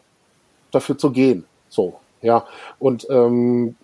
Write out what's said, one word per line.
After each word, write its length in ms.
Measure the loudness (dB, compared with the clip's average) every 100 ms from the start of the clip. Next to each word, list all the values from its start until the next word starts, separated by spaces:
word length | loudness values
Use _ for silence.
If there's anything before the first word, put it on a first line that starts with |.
| _ _ _ _ _ _ _
dafür 260 | -4 -2 -2
zu 140 | -2
gehen. 340 | 2 2 2 -6 _ _
So, 300 | -4 -4 -6 _ _
ja. 240 | 0 0 -2 -20 -20 -4
Und, 300 | -4 -4 -2
ähm, 640 | 2 2 2 0 0 -4 -8